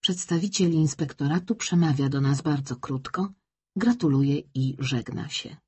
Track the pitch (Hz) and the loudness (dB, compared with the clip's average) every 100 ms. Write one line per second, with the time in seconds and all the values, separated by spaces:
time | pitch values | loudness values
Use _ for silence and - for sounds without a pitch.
0 | - 180 - 170 196 - 180 160 156 - | -4 -6 -2 -2 -2 2 2 4 2 0
1 | 147 - 143 165 175 226 - 175 165 139 | -6 -2 0 0 -2 -4 0 2 4 2
2 | 135 139 139 139 156 143 135 123 - 131 | 0 2 2 2 0 -2 -2 -8 -6 -6
3 | - - 196 - _ _ _ - 233 240 | -6 -4 -4 -6 _ _ _ 0 0 2
4 | 165 135 139 143 - 131 131 131 131 127 | 2 4 4 0 -2 -2 -2 -2 -2 -2
5 | 113 - 147 - - - | -4 -8 -8 -8 -10 -18